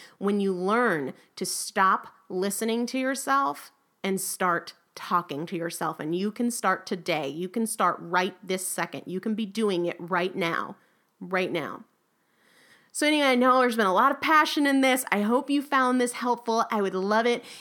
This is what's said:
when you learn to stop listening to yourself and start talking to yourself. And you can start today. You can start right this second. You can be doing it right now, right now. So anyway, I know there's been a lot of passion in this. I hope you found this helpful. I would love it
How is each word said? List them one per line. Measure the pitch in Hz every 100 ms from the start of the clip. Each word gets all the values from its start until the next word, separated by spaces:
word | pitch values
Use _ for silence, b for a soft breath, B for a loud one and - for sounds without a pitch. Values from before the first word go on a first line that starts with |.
| B -
when | 196 202
you | 196
learn | 180 185 226 240 160 131 b b -
to | 185
stop | - - 202 190 214 - - -
listening | 185 196 - 226 233 240
to | 262
yourself | 262 262 - 277 277 285 - _ _ _
and | 196 190
start | - - 185 165 - - _ -
talking | - 180 170 143 165
to | 180
yourself. | 170 - 160 156
And | 151 175
you | 208
can | 202 240
start | 233 196 185
today. | - 175 165 156 139
You | 151 185
can | 233 220
start | - 185 -
right | 170 180 190 -
this | 185 190 -
second. | - 170 139 -
You | 185
can | 226
be | 214 208
doing | 220 214 175 170
it | -
right | 170 180 185
now, | 190 165 - - - b b b _
right | 180 185 180
now. | 170 131 - - _ _ _ b b b b b b b
So | - 302
anyway, | 302
I | 277 247
know | 254 254
there's | 247
been | 226 196
a |
lot | 185 269
of | 285
passion | 285 311 302 320 285
in | 269
this. | 262 262 -
I | 202
hope | 208 247 277
you | 285
found | 277 269 254 254
this | 247
helpful. | - 247 233 - 226 226
I | 220
would | 196
love | 185 190 214
it | 233 240 B B